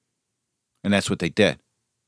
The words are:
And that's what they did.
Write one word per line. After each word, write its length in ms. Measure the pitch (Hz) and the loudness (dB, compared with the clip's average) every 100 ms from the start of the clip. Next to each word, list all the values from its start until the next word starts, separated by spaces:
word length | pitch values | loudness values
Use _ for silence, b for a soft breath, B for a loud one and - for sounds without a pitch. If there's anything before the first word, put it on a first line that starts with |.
| _ _ _ _ _ _ _ _ | _ _ _ _ _ _ _ _
And 100 | 98 | -2
that's 160 | 101 - | -2 0
what 100 | 101 | -4
they 100 | 85 | -2
did. 300 | 90 98 69 _ _ _ _ | 2 0 0 _ _ _ _